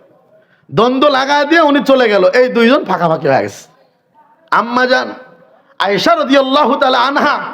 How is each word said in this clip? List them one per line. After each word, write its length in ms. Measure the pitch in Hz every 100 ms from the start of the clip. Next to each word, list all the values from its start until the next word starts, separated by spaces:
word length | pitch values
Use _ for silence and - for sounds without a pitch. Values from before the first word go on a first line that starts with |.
| _ _ _ _ _ _ _
দ্বন্দ্ব 340 | 135 233 262 294
লাগায় 360 | 262 269 294
দিয়ে 160 | 285 330
উনি 240 | 311 285
চলে 240 | 240 269 240
গেল, 160 | 202
এই 240 | 185 233 254
দুইজন 360 | 208 233 277
ফাঁকাফাঁকি 440 | - 185 170 160 156
হয়ে 140 | 131
গেছে। 260 | 101 - - _ _ _ _ _ _ _ _
আম্মা 360 | 185 226 240 254
জান 260 | 254 214 - - - _ _ _ -
আয়েশা 380 | 185 247 - 339
রাদিয়াল্লাহু 580 | 269 277 262 269 302
তাআলা 240 | 277 269 262
আনহা, 400 | 247 285 285 247 240